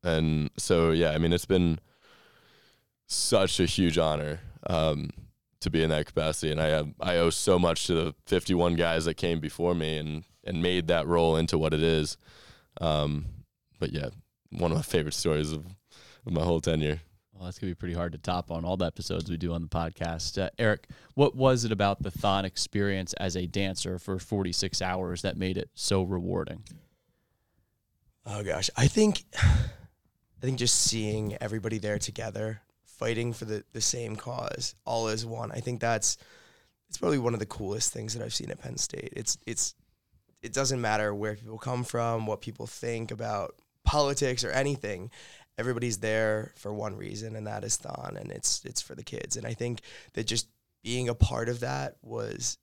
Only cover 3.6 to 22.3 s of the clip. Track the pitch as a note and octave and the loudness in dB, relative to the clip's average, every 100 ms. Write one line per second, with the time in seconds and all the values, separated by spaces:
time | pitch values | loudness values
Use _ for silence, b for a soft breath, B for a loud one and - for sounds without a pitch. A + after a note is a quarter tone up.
3.6 | E2+ - F2+ E2 D#2+ D2+ D2+ F2 - - | 2 4 4 6 4 2 -2 -6 -10 -10
4.6 | - E2 D#2+ D2 - - - _ _ _ | -2 2 2 2 -4 -10 -18 _ _ _
5.6 | - D#2+ D#2+ D#2 D2+ - D#2 D2+ D#2+ D2+ | 0 2 4 2 0 0 0 0 0 2
6.6 | D#2 D#2 D2+ - F#2 F2 E2+ - - F2+ | 2 2 0 -4 0 4 4 2 4 6
7.6 | F2 E2 - E2+ E2 - - F#2 - F2+ | 6 2 2 2 0 -4 0 0 2 4
8.6 | F2 E2+ E2+ E2 E2 D#2+ F2 E2 D2+ - | 4 4 2 2 0 0 0 0 -2 0
9.6 | F2 F2 D#2 D#2 D2+ D2+ - _ - F2 | 0 2 0 -2 -4 -6 -10 _ -6 0
10.6 | F2 F2+ E2 E2+ D2 E2+ E2 D#2+ E2 D#2 | 2 2 2 2 4 6 6 6 4 2
11.6 | D#2 D#2 E2 D#2+ D2+ - B B B B | 4 4 4 4 2 -4 B B B B
12.6 | B - E2 D2+ D2 D2 - - - _ | B -4 0 2 2 -2 -4 -10 -20 _
13.6 | _ _ - D2+ C#2+ - _ _ _ - | _ _ -4 -4 -6 -10 _ _ _ -2
14.6 | F2 E2 - F#2 D2+ - E2+ D2+ D2+ D#2 | 0 2 0 0 0 -2 0 2 0 -4
15.6 | E2+ F#2 _ B B B - E2 E2+ E2 | -8 -18 _ B B B -2 0 2 2
16.6 | E2+ D#2+ D2+ D2+ - _ _ G2 F#2 - | 2 2 2 -2 -6 _ _ -14 -12 -8
17.6 | F#2+ E2+ F2+ F2 F2 D2 - F2+ F2 E2 | -6 -6 -6 -4 -4 -4 -4 -4 -4 -6
18.6 | E2+ F#2 E2+ - - E2+ E2 E2+ E2+ E2+ | -2 0 -2 -2 -6 -4 -4 -4 -2 -4
19.6 | E2 E2+ E2 - E2+ E2+ - - F#2+ - | -2 -2 -4 -4 -6 -4 -6 -4 -4 2
20.6 | A2+ G#2 - B B - C#3 C3 C3 B2+ | 2 2 -4 B B 2 2 6 4 4
21.6 | A#2 G#2 G2+ G2 G2 - G2+ | 2 2 2 2 -4 0 2